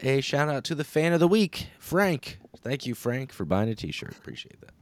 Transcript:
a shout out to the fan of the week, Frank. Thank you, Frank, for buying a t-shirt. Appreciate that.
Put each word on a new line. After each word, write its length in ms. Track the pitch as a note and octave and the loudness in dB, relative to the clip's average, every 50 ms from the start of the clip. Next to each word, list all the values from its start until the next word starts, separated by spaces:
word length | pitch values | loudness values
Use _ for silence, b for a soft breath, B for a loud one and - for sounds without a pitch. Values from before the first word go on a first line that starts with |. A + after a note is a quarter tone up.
| - | 0
a 180 | C3 C3+ C#3 | 2 2 2
shout 260 | C3+ - - C#3+ D3 | 0 0 0 0 0
out 160 | D3+ D3 C3+ B2 | 0 -2 -4 -4
to 100 | - E3 | 0 0
the 80 | C#3+ D3 | 0 0
fan 280 | - - D3+ D#3 E3+ | 2 2 2 4 4
of 80 | E3+ E3 | 4 6
the 80 | E3+ | 6
week, 420 | E3+ G3 A3+ G#3 E3+ - - - - - _ | 6 6 4 4 2 0 -6 -10 -12 -14 _
Frank. 580 | - - D#3+ F3+ G3+ F#3+ E3 B2+ - - - - - - - - | -8 -2 2 2 4 2 2 -2 -4 -10 -14 -16 -20 -20 -20 -12
Thank 240 | - A#2 C#3 C3+ - | -6 -6 -6 -4 -4
you, 80 | B2+ A#2 | -6 -8
Frank, 400 | - - A#2+ A#2+ C3 C3+ C3 - | -4 -4 -4 -4 -4 -6 -8 -8
for 120 | - G2 | -8 -2
buying 220 | D2 F2+ G2 G#2+ A2+ | 0 2 2 2 0
a 40 | A2+ | -2
t-shirt. 360 | - - D2+ D2 - - - - | -4 -6 -8 -8 -8 -10 -12 -14
Appreciate 460 | - - - - - - - - - | -16 -16 -16 -14 -14 -16 -18 -20 -20
that. 120 | - - - _ | -20 -20 -20 _